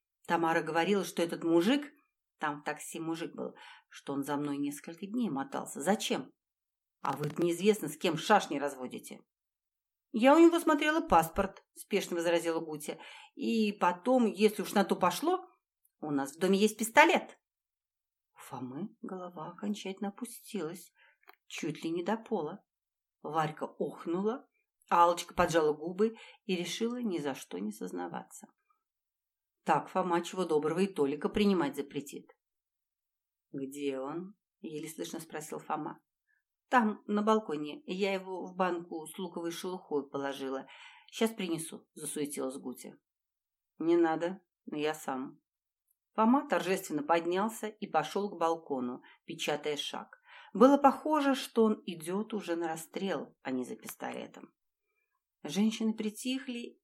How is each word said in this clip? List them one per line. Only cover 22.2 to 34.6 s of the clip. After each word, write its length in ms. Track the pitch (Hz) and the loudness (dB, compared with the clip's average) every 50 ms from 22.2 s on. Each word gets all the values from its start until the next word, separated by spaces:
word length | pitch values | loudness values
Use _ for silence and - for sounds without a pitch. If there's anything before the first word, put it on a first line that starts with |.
| 226 - 226 190 151 151 175 - _ _ _ _ _ _ _ _ _ _ _ _ - | -2 -4 -4 -4 -4 -4 -8 -12 _ _ _ _ _ _ _ _ _ _ _ _ -10
Варька 440 | 151 147 160 156 151 156 - 139 - - - | -4 -2 0 0 0 -2 -6 -8 -8 -6 -6
охнула, 720 | 123 - - - - 175 165 185 196 214 240 277 - _ _ _ _ _ _ _ _ - | -6 -6 -6 -8 -6 -4 -2 -2 0 -2 -2 -4 -8 _ _ _ _ _ _ _ _ 2
Аллочка 440 | - 175 175 175 175 170 - - - | 6 6 6 6 6 2 -2 -8 0
поджала 380 | - 175 170 160 170 156 151 151 | 2 2 4 4 4 4 4 2
губы 440 | 151 156 170 185 180 214 226 226 - - - - _ _ | 0 -4 -8 0 0 0 0 0 -4 -18 -20 -20 _ _
и 100 | - 190 | -4 -2
решила 440 | 170 175 175 - - 226 233 240 247 | -2 -2 -4 -4 -2 -2 -2 -2 -2
ни 180 | 247 214 175 165 | -4 -2 -2 -2
за 180 | 143 143 131 | -2 -4 -4
что 240 | - - - - 180 | -6 -8 -10 -8 -6
не 100 | 202 214 | -6 -6
сознаваться. 800 | 208 - 190 - 180 180 - 175 - 62 - - - - - - _ _ _ _ _ _ _ _ _ _ _ _ _ _ _ _ _ _ _ _ _ _ - | -6 -6 -8 -8 -6 -6 -8 -6 -8 -10 -12 -12 -18 -20 -20 -20 _ _ _ _ _ _ _ _ _ _ _ _ _ _ _ _ _ _ _ _ _ _ 0
Так 260 | - 165 143 - - | 2 2 2 2 -2
Фома 320 | - 190 180 180 170 170 | -2 -2 0 2 0 0
чего 240 | 170 - - 185 180 | 0 -2 -4 -4 -2
доброго 360 | 165 160 151 147 151 160 175 | 2 2 0 2 0 0 0
и 80 | 196 190 | 0 0
Толика 400 | - - 143 135 143 147 - 202 | 0 0 0 0 0 -2 -4 -2
принимать 480 | - 208 208 202 196 175 147 143 - | 0 2 2 4 4 2 0 -2 -2
запретит. 600 | 139 135 - - 147 - - - - - _ - _ _ _ _ _ _ _ _ _ _ _ _ _ _ _ _ _ _ _ _ _ _ _ - | -6 -10 -8 -8 -10 -10 -10 -12 -14 -16 _ -20 _ _ _ _ _ _ _ _ _ _ _ _ _ _ _ _ _ _ _ _ _ _ _ -10
«Где 480 | 139 135 135 135 143 143 143 135 131 | -10 -10 -8 -8 -6 -4 -4 -4 -4
он?» 340 | 131 139 151 170 185 190 214 _ _ _ _ _ | -6 -6 -6 -8 -10 -10 -14 _ _ _ _ _